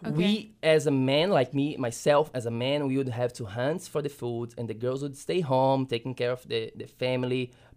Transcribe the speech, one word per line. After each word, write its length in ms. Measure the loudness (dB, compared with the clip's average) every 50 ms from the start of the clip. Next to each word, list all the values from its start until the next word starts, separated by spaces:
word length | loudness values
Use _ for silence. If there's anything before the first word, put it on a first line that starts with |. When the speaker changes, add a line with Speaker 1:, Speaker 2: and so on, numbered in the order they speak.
| -8
Speaker 1:
Okay. 60 | -4 0
Speaker 2:
We, 360 | 2 2 2 2 0 -2 -6 -12 _
as 240 | 2 4 4 6 4 4
a 40 |
man, 400 | 2 2 4 4 4 2 4 4
like 220 | 4 2 2 2 0
me, 200 | 0 0 0 -2 -4
myself, 520 | -4 -4 -6 0 2 4 4 4 4 2 -2
as 120 | -6 -4
a 60 | -4
man, 360 | -4 -2 -2 -2 0 0 0 0
we 100 | 0 0
would 120 | 0 -2
have 240 | -2 -2 -2 -4 -4
to 120 | -6 -10
hunt 360 | -8 -6 -4 -2 -2 -2 -4 -6
for 180 | -6 -6 -4
the 80 | -4 -6
food, 440 | -6 -6 -6 -6 -4 -4 -6 -8 -8 -8
and 100 | -8 -8
the 40 | -6
girls 260 | -4 -4 -4 -2 -4
would 160 | -4 -8 -8 -8
stay 220 | -6 -2 -2 0
home, 460 | 0 2 4 4 4 4 4 2 2 0
taking 260 | -2 -4 -4 -6 -4
care 180 | -2 -2 -2
of 160 | -2 -4 -4 -4
the, 240 | -4 -4 -4 -6 -8
the 100 | -12 -12
family, 680 | -14 -8 -4 -2 0 0 0 0 0 0 -2 -2 -4 -8 -14 -20 -20 -20